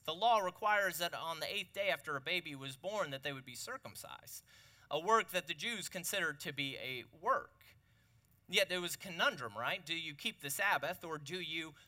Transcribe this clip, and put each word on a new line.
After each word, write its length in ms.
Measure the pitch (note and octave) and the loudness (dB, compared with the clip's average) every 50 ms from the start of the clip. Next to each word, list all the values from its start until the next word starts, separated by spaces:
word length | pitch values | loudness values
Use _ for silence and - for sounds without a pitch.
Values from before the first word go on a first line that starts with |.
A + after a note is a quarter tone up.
| - | -6
The 100 | - D#3+ | -4 -2
law 240 | F3 G#3+ A#3+ A#3 G#3+ | 4 6 6 8 8
requires 580 | F#3+ F3+ F3 - A3 G#3 G#3+ G3+ G3 F#3 E3 | 6 2 0 2 4 4 6 6 4 4 2
that 160 | D3+ E3+ E3+ - | 0 -2 -2 -2
on 260 | - - E3 E3 D#3 | -2 -2 -2 -2 -2
the 140 | D#3 - - | -2 -2 -2
eighth 200 | G#3 F#3+ - - | -4 -4 -6 -4
day 160 | G3 G3 F#3+ E3 | 0 2 2 2
after 240 | D3+ - D#3 D3 | 2 0 -4 -4
a 40 | C#3 | -2
baby 340 | C3 D#3+ F3 F3+ E3 D#3+ C#3+ | 0 0 0 0 -2 -4 -8
was 200 | C3+ C3+ C#3 C3 | -8 -8 -8 -8
born 360 | - - F#3 G#3+ G#3 F3+ D3 | -6 -6 -4 0 0 0 0
that 100 | C#3 C3+ | -2 -4
they 120 | - D3 C#3 | -4 -4 -4
would 120 | C3+ C3 | -4 -8
be 80 | B2+ B2 | -12 -12
circumcised, 880 | A2+ - - B3+ C4+ - A#2 - - - - B1 - - - - - - - - - - - - - - - | -10 -8 -8 -8 -10 -10 -12 -12 -12 -12 -12 -12 -14 -14 -14 -14 -14 -14 -18 -20 -20 -20 -20 -20 -16 -8 -2
a 100 | C#3+ D#3 | -2 0
work 300 | E3 G3 A3+ A3+ F#3+ - - | 6 6 6 6 6 4 0
that 140 | F3+ E3+ | -2 0
the 60 | E3 E3 | 0 -4
Jews 360 | D3 F3 A#3 A#3 G3 D3+ - | -2 -2 -2 -2 -2 -4 -4
considered 500 | - F3+ E3+ - - G3 F3 D#3 D3 C#3+ | -4 -4 -2 0 0 2 2 0 -2 -2
to 140 | - E3+ C#3+ | -6 -6 -2
be 220 | C#3+ C#3+ C#3 B2+ - - | -2 -2 -2 -4 -6 -6
a 200 | B2+ C3 B2 - - - D#3 | -6 -6 -8 -8 -12 -12 -4
work. 300 | E3+ A#3 C4 - - - _ _ - - - _ _ _ _ _ _ _ _ _ _ _ _ _ _ - | 2 2 2 2 2 -4 _ _ -20 -20 -20 _ _ _ _ _ _ _ _ _ _ _ _ _ _ 2
Yet 180 | F3+ G#3 G3 | 2 4 4
there 140 | E3+ F3+ F3+ | 4 0 -2
was 140 | F3 E3+ - | -2 -4 -6
a 20 | |
conundrum, 540 | - - G3 E3 E3+ A3 C#4+ A3+ C#3+ B2 A2 G2+ | -6 -8 -6 0 2 2 2 2 0 -4 -6 -4
right? 300 | A2 A#2+ C#3 F3+ G3 F3 | -2 -2 0 -2 -2 -4
Do 80 | D3+ E3 | -4 -4
you 220 | E3 E3 D#3+ D3 | -4 -4 -6 -8
keep 260 | - - A3+ - - | -6 -6 -6 -6 -6
the 80 | - C#3 | -6 -4
Sabbath 540 | - - G3 G3+ F#3 C#3+ - D#3+ F3+ - - | -2 2 4 4 4 2 2 -2 -4 -6 -6
or 160 | E3 D#3+ D3+ | -6 -6 -6
do 200 | D3 C#3 F3 F#3 | -6 -6 -6 -6
you 360 | E3+ D#3 D#3+ E3 D#3+ D#3+ C#3+ - - | -4 -4 -4 -4 -4 -6 -8 -16 -18